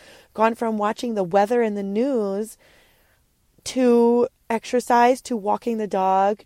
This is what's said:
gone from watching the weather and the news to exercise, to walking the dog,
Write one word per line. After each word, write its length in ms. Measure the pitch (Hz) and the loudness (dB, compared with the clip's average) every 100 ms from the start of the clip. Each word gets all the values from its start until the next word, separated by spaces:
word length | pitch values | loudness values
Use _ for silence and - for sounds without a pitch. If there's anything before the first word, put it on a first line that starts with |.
| - - _ - | -20 -20 _ 0
gone 180 | 226 | 0
from 240 | 233 226 214 | 0 -4 -2
watching 380 | 208 - 247 214 | -2 -4 -4 -4
the 80 | |
weather 400 | 180 196 208 240 | 0 2 2 2
and 120 | 226 202 | 0 -2
the 60 | |
news 800 | 196 202 277 247 196 196 220 - _ _ _ _ _ _ _ _ _ _ | -4 -2 0 0 -2 -4 -8 -12 _ _ _ _ _ _ _ _ _ _
to 640 | - 254 247 233 233 240 240 _ - | -8 0 4 4 4 2 0 _ -8
exercise, 680 | 226 - 247 - 240 240 254 | -8 -4 -4 2 4 4 2
to 140 | - 233 | -4 -6
walking 440 | 202 208 240 220 | -4 -4 -4 -4
the 80 | 208 | -2
dog, 560 | 196 190 190 196 214 | 0 2 2 2 -2